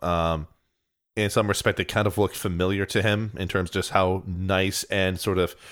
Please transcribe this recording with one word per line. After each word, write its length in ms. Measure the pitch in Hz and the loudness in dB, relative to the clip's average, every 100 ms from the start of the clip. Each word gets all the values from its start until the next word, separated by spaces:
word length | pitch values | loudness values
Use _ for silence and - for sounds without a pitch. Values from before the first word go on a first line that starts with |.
Um, 460 | 85 85 82 80 78 _ _ _ _ _ _ - | -2 0 0 -2 -6 _ _ _ _ _ _ -2
in 140 | 104 | 0
some 180 | 117 104 | 2 2
respect, 320 | 98 113 98 | 0 0 0
it 60 | - | 0
kind 180 | 110 104 | 0 0
of 120 | 101 | 2
looked 180 | 98 - | 0 0
familiar 480 | 101 85 92 98 | -4 0 0 0
to 160 | 95 107 | 0 0
him 300 | 104 104 110 110 | 2 0 -2 -6
in 100 | 92 | -2
terms 220 | 95 90 | -2 0
of 40 | |
just 160 | 95 - | -2 0
how 300 | 98 92 95 - | 2 2 0 -4
nice 580 | 87 95 95 95 - | -4 0 2 2 -2
and 340 | - 101 95 92 | -2 0 0 0
sort 200 | - 92 | 0 2
of 160 | 87 - - | 0 -2 -20